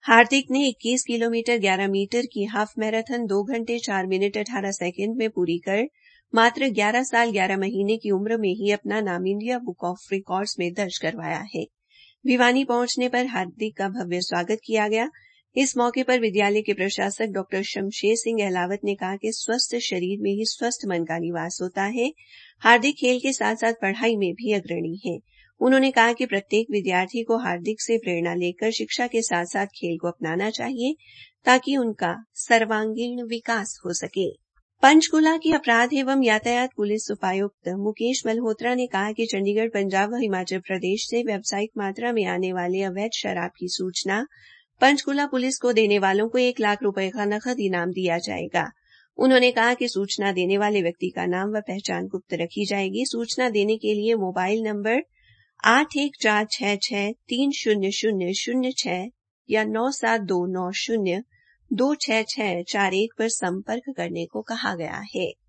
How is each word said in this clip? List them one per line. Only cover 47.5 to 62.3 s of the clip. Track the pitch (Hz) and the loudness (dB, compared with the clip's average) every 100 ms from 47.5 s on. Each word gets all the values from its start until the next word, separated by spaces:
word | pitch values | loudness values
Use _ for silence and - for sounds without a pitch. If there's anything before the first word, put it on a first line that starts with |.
| 254 | -2
इनाम | 196 180 175 | 0 0 -2
दिया | 180 180 170 | -2 0 -2
जाएगा। | 180 - 180 175 156 - _ _ _ - | -2 -6 -4 -4 -4 -8 _ _ _ 2
उन्होंने | 262 262 247 | 6 6 6
कहा | 240 226 | 4 2
कि | 247 247 | 2 -2
सूचना | 196 196 - 202 | -2 -4 -2 -2
देने | 185 180 196 | 0 0 2
वाले | 208 208 | 2 2
व्यक्ति | 170 175 190 | 0 -2 -6
का | 185 175 | -4 -4
नाम | 180 196 | -2 -2
व | 214 | -4
पहचान | 208 190 - 175 185 | -6 -8 -6 -6 -6
गुप्त | 185 _ | -8 _
रखी | 170 170 - 202 | -6 -6 -4 -2
जाएगी। | 202 190 196 262 | -2 -2 -2 -4
सूचना | 233 233 - 254 | -4 -6 -2 0
देने | 214 202 220 | 2 2 0
के | 214 | 0
लिए | 208 214 | 0 2
मोबाइल | 226 190 196 185 220 | 0 0 -2 0 0
नंबर | 220 208 208 240 339 _ _ _ _ _ | -2 -2 0 0 -2 _ _ _ _ _
आठ | 226 240 294 294 | 4 4 2 0
एक | 285 - | -2 0
चार | 220 208 214 | 2 2 0
छह | - 202 202 | -2 -2 -2
छह | - 208 202 | -2 -2 -4
तीन | 233 _ 247 277 | -4 _ 0 0
शून्य | 277 233 208 190 | 0 0 2 2
शून्य | 202 220 202 175 | 0 0 0 0
शून्य | 196 - 247 254 262 | -2 -2 0 0 -2
छह | 240 180 196 _ _ _ _ | -4 -4 -6 _ _ _ _
या | 214 | -2
नौ | 214 220 247 | 0 0 -2
सात | 277 226 226 | 0 0 0
दो | 196 185 180 | 0 -2 0
नौ | 185 180 | -4 -4
शून्य | 190 - 226 190 180 240 _ _ _ _ | -6 -2 -2 0 -2 -6 _ _ _ _
दो | 202 262 | 0 0
छह | 294 - 220 | 0 0 0
छह | 214 | 0